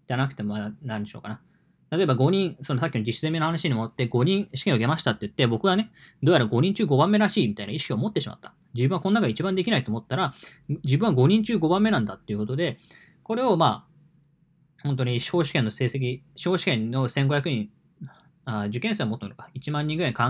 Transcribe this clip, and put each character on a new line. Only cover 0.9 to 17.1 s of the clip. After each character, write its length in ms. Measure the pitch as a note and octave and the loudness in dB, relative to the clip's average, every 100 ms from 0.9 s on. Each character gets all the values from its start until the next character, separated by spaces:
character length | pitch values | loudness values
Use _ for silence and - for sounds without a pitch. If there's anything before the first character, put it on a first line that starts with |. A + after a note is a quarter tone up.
| A2 | -8
で 60 | G#2 | -8
し 60 | - | -12
ょ 40 | |
う 20 | |
か 80 | G#2 | -12
な。 100 | A2 _ _ _ _ _ | -12 _ _ _ _ _
例 120 | E3 | 0
え 20 | F3+ | 2
ば 100 | B2+ | 4
五 160 | C3+ | 4
人、 240 | F#3+ F#3 - | 4 0 -4
そ 120 | C3+ | -4
の 60 | C3 | -2
さ 80 | D#3+ | -2
っ 20 | |
き 60 | A#2+ | -2
の 60 | |
自 100 | A2 | -4
主 80 | A#2 | -4
ゼ 100 | D#3 | -4
ミ 100 | E3 | 0
の 40 | D#3+ | 0
話 220 | E3 E3 | 0 0
に 80 | A#2 | -2
戻 140 | A2+ | -2
っ 40 | |
て、 140 | - B2 | -4 0
五 160 | A#2+ | 2
人 240 | C#3+ G3 G3+ | 2 2 -2
試 100 | C3+ | -4
験 120 | - B2 | 0 2
を 20 | |
受 60 | |
け 40 | A#2+ | 2
ま 100 | D#3 | 0
し 60 | |
た 80 | - | -2
っ 20 | - | -2
て 120 | G#2 | -4
言 20 | |
っ 40 | |
て、 120 | - B2 | 0 0
僕 220 | A2+ G3 | 2 2
は 80 | F#3 | 2
ね、 160 | G#3+ _ - _ | 0 _ -20 _
ど 80 | C3+ | 4
う 20 | |
や 60 | E3+ | 4
ら 60 | A2 | 4
五 160 | A#2 | 2
人 120 | F3 | 2
中 120 | G3+ F#3+ | 0 2
五 100 | C3+ | 4
番 160 | E3+ | 4
目 80 | G#3 | 4
ら 80 | G#3 | 2
し 160 | - | 2
い 60 | A#2+ | 0
み 40 | |
た 100 | G#2 | -2
い 40 | G2+ | -6
な 60 | |
意 60 | C#3+ | -6
識 120 | - | -4
を 60 | A2+ | -4
持 100 | G#3 | -2
っ 60 | |
て 80 | - | -4
し 80 | A2+ | -6
ま 60 | - | -10
っ 40 | |
た。 140 | - - _ | -20 -20 _
自 140 | A#2 C3 | -2 0
分 80 | F#3 | 0
は 60 | |
こ 80 | F#3+ | 0
の 60 | G#3+ | 2
中 80 | |
が 40 | D#3 | 2
一 160 | G#2+ | 0
番 120 | F#3+ F#3+ | -2 -2
で 80 | F3+ | 0
き 60 | |
な 60 | F#3 | 0
い 60 | |
と 80 | C3 | 0
思 80 | A2+ | -6
っ 80 | - | -4
た 80 | C#3+ | -2
ら、 180 | E3 - - - - D3 C3+ | -2 -4 -18 -18 -8 -6 0
自 120 | C#3 | 2
分 100 | A3 | 4
は 40 | |
五 160 | C3 C3 | 4 4
人 160 | G#3+ | 4
中 140 | G#3+ A3+ | 2 0
五 100 | D#3+ | 2
番 160 | F#3 | 2
目 80 | G#3+ | 4
な 80 | F3+ | 2
ん 60 | G#2 | 0
だ 80 | |
っ 100 | G2 | -6
て 80 | - | -8
い 60 | G#2 | -6
う 20 | |
こ 60 | G#2+ | -4
と 100 | C3+ | -2
で、 240 | E3 - _ - - _ | -2 -4 _ -20 -20 _
こ 120 | - A3+ | -6 -2
れ 80 | |
を 140 | B3+ E3+ | 2 4
ま 280 | D3+ G2+ - | 2 2 -8
あ、 1000 | _ _ _ _ _ _ _ _ _ | _ _ _ _ _ _ _ _ _
本 120 | C#3+ C3+ | -4 -2
当 80 | |
に 160 | B2 A#2+ | 0 -2
司 120 | - | 0
法 120 | F3 | 0
試 80 | D3+ | 0
験 140 | D#3 A2 | 0 -2
の 60 | |
成 160 | - B2+ | 0 -2
績、 340 | C#3 B2 B2 - - | 0 -4 -4 -10 -8
司 100 | F3 | -2
法 100 | F3+ | 0
試 60 | |
験 280 | - A#2+ A2 | 0 0 0
の 180 | C3 | -2
千 180 | B2+ | 0